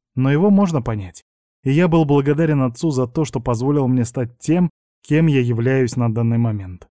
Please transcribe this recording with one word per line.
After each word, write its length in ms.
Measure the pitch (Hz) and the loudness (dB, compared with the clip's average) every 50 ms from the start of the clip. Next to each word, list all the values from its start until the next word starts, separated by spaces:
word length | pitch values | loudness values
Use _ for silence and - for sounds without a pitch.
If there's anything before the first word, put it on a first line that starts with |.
| _ _ - | _ _ -4
но 140 | 127 131 135 | -2 0 2
его 200 | 143 151 190 208 | 2 2 4 4
можно 320 | 202 196 202 175 160 135 | 4 4 2 2 0 -4
понять. 420 | 117 123 110 104 95 90 - - _ _ _ _ _ _ _ _ - | -4 -4 -6 -8 -8 -12 -16 -20 _ _ _ _ _ _ _ _ -2
И 80 | 135 | 0
я 160 | 139 160 180 | 2 2 2
был 160 | 175 165 165 156 | 4 4 2 2
благодарен 580 | 139 143 143 135 147 147 147 165 156 147 139 | 4 2 2 2 2 0 0 2 0 2 0
отцу 300 | 131 123 120 - - 165 | 0 -2 -2 -4 -4 -2
за 160 | 135 131 127 | 0 -2 -2
то, 160 | 123 - 160 151 | -2 -2 -4 -4
что 160 | - - 127 | -4 -4 -6
позволил 480 | 120 131 120 110 127 139 147 147 135 | -4 -4 -4 -2 0 0 0 0 0
мне 160 | 123 127 127 117 | 0 0 0 -2
стать 340 | - - 135 123 120 - | -2 -4 -6 -8 -8 -8
тем, 320 | - - 147 160 180 180 160 _ _ _ _ _ _ | -10 -2 -2 0 0 0 -2 _ _ _ _ _ _
кем 260 | _ - 147 156 165 | _ -2 0 2 2
я 120 | 160 139 131 | 2 2 2
являюсь 560 | 123 120 117 113 117 127 135 131 127 117 - | 0 0 -2 -2 0 0 0 0 0 -2 -2
на 180 | 127 120 117 107 | -2 -2 -2 -2
данный 260 | 117 117 117 117 117 | 0 0 0 0 0
момент. 500 | 117 113 107 101 95 92 90 87 - _ _ | 0 -2 -2 -6 -10 -12 -16 -18 -20 _ _